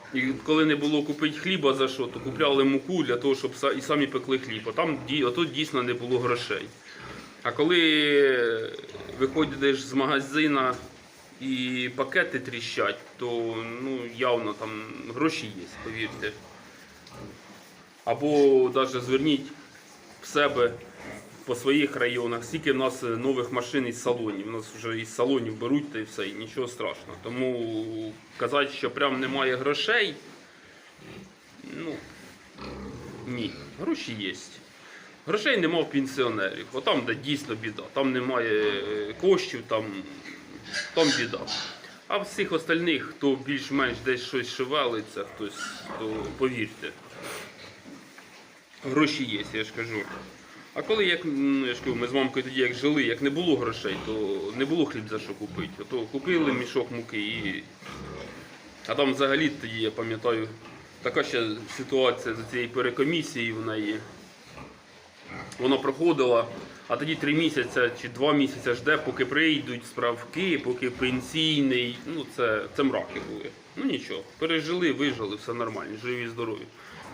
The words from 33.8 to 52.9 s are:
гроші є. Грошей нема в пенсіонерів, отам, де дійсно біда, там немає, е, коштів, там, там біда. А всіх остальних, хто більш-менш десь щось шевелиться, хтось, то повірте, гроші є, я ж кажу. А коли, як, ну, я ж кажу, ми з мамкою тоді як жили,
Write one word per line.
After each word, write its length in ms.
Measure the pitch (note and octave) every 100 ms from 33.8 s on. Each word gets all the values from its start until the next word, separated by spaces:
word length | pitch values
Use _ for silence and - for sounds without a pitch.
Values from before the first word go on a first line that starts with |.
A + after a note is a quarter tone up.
гроші 320 | F#3 E4 - A2
є. 160 | G2 F2+ - - - - - - - - -
Грошей 300 | G#3 C#4 A#3+
нема 240 | D#3+ E3+
в 100 | D3+
пенсіонерів, 760 | C#3+ C3+ C#3 B2 G#2+ F#2+ - A2
отам, 300 | C3 F3 E3 A#2
де 80 |
дійсно 400 | A2 C3+ C#3 -
біда, 280 | A2 A2+ G#2 -
там 200 | - C#3
немає, 720 | B2+ B2 B2+ A2+ G#2+ G#2+ G2+
е, 320 | G2+ G#2+ G#2 A2+
коштів, 420 | F3+ F#3 - B2 A2
там, 160 | A2+ A2 G2 F#2 - - - - - - - -
там 140 | - D#3 B2+
біда. 220 | A#2 A#2 - - - - - - -
А 100 | G3+
всіх 340 | G3+ - F#3+
остальних, 500 | D#3+ D#3+ E3+ E3+ C#3+
хто 340 | - - C#3+ B2+ B2
більш-менш 520 | C#3 - C#3 C3 A2
десь 180 | A#2 B2
щось 260 | - C3 B2
шевелиться, 760 | - B2+ D3 C3 A2+ G#2+ - G2+
хтось, 240 | - G#2 - - - - G2+
то 280 | A2 A2 - C3
повірте, 520 | C3 B2 G#2 - D#2 - - - - - - - - - - - - - - - - - - -
гроші 400 | C#3 C3 D3+ C#3
є, 200 | B2 G#2 G#2
я 120 | A2
ж 80 | G#2+ -
кажу. 260 | A#2 A2 G2 G2 - - - - - -
А 40 |
коли, 240 | D#3 A3 F#3+
як, 140 | E3+
ну, 420 | E3 C#3 C#3 C#3 C3
я 80 |
ж 60 | A#2
кажу, 120 | C3+ A#2
ми 100 | A#2+
з 60 |
мамкою 320 | C3+ C3 C3
тоді 160 | B2+ C3
як 140 | B2+
жили, 280 | A#2+ C#3+